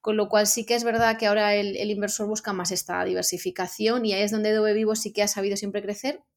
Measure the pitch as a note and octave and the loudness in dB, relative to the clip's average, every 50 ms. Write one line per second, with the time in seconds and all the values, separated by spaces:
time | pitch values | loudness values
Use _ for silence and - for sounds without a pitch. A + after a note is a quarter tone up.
0 | _ A3 G#3+ G#3+ G#3 G3+ - G#3 G#3 G#3 - A#3 A3+ A3+ A#3+ A#3+ A#3 A#3 A3 A3+ | _ 0 2 2 2 4 4 4 4 4 2 0 0 0 0 0 0 0 2 2
1 | A#3 A3+ A3+ A3+ A3+ G#3 G#3 G#3+ G#3 G#3 G#3 G#3 G3+ G3+ G3 - G3+ G#3 G#3 G3+ | 2 2 2 2 2 2 4 4 4 4 2 2 2 0 -2 -2 -2 -2 -2 -2
2 | G#3 G3+ - - G#3+ G3+ G#3+ G#3 - - G3 F#3 F3+ F3 F#3+ F3+ - - F3+ F3+ | -2 -4 -2 -4 -4 -4 -4 -4 -4 -4 -4 -4 -2 -2 -4 -4 -4 -4 -2 -2
3 | F#3 F#3 F#3 F#3 F3+ - - F3+ - F#3+ F3+ - F#3 F3+ - - G#3+ A3 A#3 B3 | -2 0 0 0 0 -2 -2 -2 -6 -6 -4 -4 -6 -6 -4 -2 0 0 2 2
4 | A3+ A3 G3 F#3+ G#3 G#3 G#3+ A3 G#3+ G#3+ G#3+ A3 G#3+ G#3+ G#3 G#3+ A3 G#3+ A3 A3 | 0 0 0 0 0 0 0 0 2 2 2 4 4 2 2 2 2 2 0 0
5 | - G#3+ G#3 - G3+ G3+ - G#3 G3 G3+ G3+ G3 - G3+ F#3+ G#3 G3+ G3 G3+ G3+ | -2 -4 0 0 0 0 0 -2 -2 -2 -2 -2 -4 -4 -6 -4 -4 -4 -8 -6
6 | - C4 D4+ F#4+ _ _ _ | -4 -6 -6 -6 _ _ _